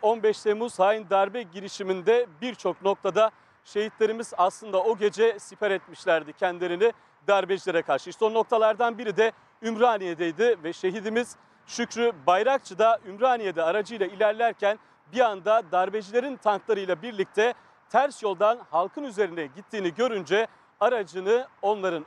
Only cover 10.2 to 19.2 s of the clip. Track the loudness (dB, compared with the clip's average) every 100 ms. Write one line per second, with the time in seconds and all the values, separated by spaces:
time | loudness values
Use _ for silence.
10.2 | -4 0 2 0 -4 -4 -4 -4 -4 -2
11.2 | -4 -8 _ _ -12 -6 -6 0 -2 0
12.2 | 2 4 4 0 -2 2 2 2 -4 -2
13.2 | 0 0 -2 -2 0 0 -2 -4 -4 0
14.2 | 0 2 -2 0 -2 -2 _ _ _ 0
15.2 | 0 0 0 0 2 0 0 -4 -4 -2
16.2 | -2 -2 0 0 0 -2 -2 -4 -4 -6
17.2 | -4 0 0 0 _ _ _ 0 0 -2
18.2 | -6 0 2 0 -2 -2 -2 -4 -6 -2